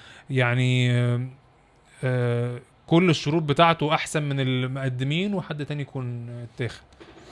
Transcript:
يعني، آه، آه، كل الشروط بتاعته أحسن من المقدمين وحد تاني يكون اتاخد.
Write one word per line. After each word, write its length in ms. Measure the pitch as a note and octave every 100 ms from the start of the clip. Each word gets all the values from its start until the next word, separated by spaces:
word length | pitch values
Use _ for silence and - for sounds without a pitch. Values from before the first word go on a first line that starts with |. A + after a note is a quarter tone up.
| - - -
يعني، 640 | C3 B2 B2 B2+ B2+ B2
آه، 360 | B2 B2 A#2+ C3 C3+ _ _ _ _ _ -
آه، 560 | C3 B2+ B2 A#2+ B2 A#2+ - _ -
كل 220 | E3+ F#3
الشروط 340 | C#3+ D3 E3
بتاعته 500 | D3+ C#3+ E3 D#3+ D3+
أحسن 300 | D#3 - D#3
من 160 | D3 C#3
المقدمين 920 | C3 B2+ B2+ C3+ C3+ B2 C3+ D#3+ G3+
وحد 320 | G3 - D3+ C#3+
تاني 160 | D3
يكون 480 | C#3 C#3 B2 A#2+ A#2
اتاخد. 520 | A#2+ A#2+ - A#2+ - - - - - -